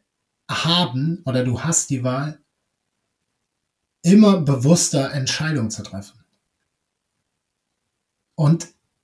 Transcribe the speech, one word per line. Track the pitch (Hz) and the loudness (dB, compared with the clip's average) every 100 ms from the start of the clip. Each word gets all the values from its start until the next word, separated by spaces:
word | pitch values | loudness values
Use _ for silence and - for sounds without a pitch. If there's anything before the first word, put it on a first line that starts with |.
| _ _ _ _ - | _ _ _ _ -10
haben, | - 156 175 151 127 156 170 | -4 0 0 0 -2 -4 -4
oder | 135 127 | -4 -2
du | 127 117 | -2 -4
hast | 160 165 - | -2 -2 -2
die | 131 | -4
Wahl, | 127 131 151 - _ _ _ _ _ _ _ _ _ _ _ _ _ _ _ _ | -4 -4 -6 -12 _ _ _ _ _ _ _ _ _ _ _ _ _ _ _ _
immer | 170 208 208 185 | 4 6 6 4
bewusster | 143 131 135 175 - 143 135 | 0 0 4 4 2 -2 -2
Entscheidungen | 143 127 - 156 147 110 | -4 -6 -4 -4 -4 -4
zu | - | -8
treffen. | - 95 - _ _ _ _ _ _ _ _ _ _ _ _ _ _ _ _ _ _ _ _ _ _ - | -12 -14 -16 _ _ _ _ _ _ _ _ _ _ _ _ _ _ _ _ _ _ _ _ _ _ -2
Und | 147 165 - _ _ _ | 2 2 -2 _ _ _